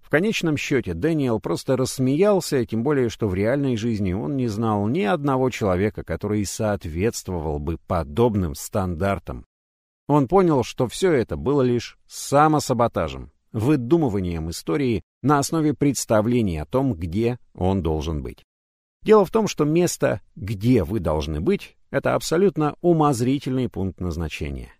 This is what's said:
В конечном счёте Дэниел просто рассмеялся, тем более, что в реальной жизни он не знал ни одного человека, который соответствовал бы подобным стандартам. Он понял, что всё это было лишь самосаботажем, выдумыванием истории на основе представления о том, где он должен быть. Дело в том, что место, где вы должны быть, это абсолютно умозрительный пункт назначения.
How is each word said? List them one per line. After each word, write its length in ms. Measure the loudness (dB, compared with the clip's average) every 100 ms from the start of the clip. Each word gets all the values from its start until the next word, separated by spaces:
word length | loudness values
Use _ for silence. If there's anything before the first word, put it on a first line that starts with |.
В 100 | 0
конечном 480 | 0 2 0 -2 -2
счёте 340 | 0 -2 -2
Дэниел 480 | -2 0 0 0 -2
просто 340 | -2 -4 -2
рассмеялся, 920 | 0 -2 0 0 2 4 2 0 -2 -2
тем 160 | -2
более, 260 | 0 0 0
что 180 | -2 -2
в 80 |
реальной 420 | 0 0 0 0 -2
жизни 360 | -2 -2 -2
он 240 | -2 -4 -2
не 120 | -2
знал 380 | -2 0 0 0
ни 140 | 0
одного 480 | 0 0 0 0 0
человека, 560 | 0 0 2 0 -4
который 400 | -8 -6 -2 -2
соответствовал 1120 | -2 -2 -2 -2 -4 -2 -2 -4 -6 -4 -4 -4
бы 200 | -4 -8 _
подобным 680 | -4 -2 2 2 2 -2
стандартам. 920 | -6 -6 -4 -4 -2 -2 -2 -6 -14 -14 _ _ _ _ _ 0
Он 220 | 2 4
понял, 340 | 4 4 2
что 240 | 0 -2 -4
всё 240 | 0 2
это 260 | 2 0 -2
было 240 | 0 2
лишь 340 | 2 0 -4 -16 _
самосаботажем, 1300 | -14 0 4 6 4 0 0 2 0 -4 -6 -14 _ _
выдумыванием 1000 | -2 2 2 2 2 2 0 -2 -4 -6
истории 520 | -8 -4 -2 0 -2 -4 _
на 160 | 2 2
основе 340 | 2 0 0
представления 880 | 2 0 0 0 2 2 2 0 -2
о 40 | -2
том, 280 | -2 -2
где 440 | -2 -4 -2 -2 -2 -12
он 280 | -2 0 0
должен 400 | 0 -2 -2 -4
быть. 220 | -6 -14 _ _ _ _ _ _
Дело 220 | 4 6
в 60 | 6
том, 180 | 2 0
что 160 | 0
место, 560 | 0 2 0 0 -2 -2 _ -12
где 480 | -8 -2 4 4
вы 160 | 2 -2
должны 400 | 0 -2 -2 -2
быть, 360 | 0 -2 -4 _ _
это 240 | -2 0
абсолютно 640 | -2 0 2 2 2 -4 0
умозрительный 880 | 2 4 4 4 2 0 -2 -4 -4
пункт 320 | -4 -6 -4
назначения. 720 | -6 -4 -6 -6 -8 -8 -12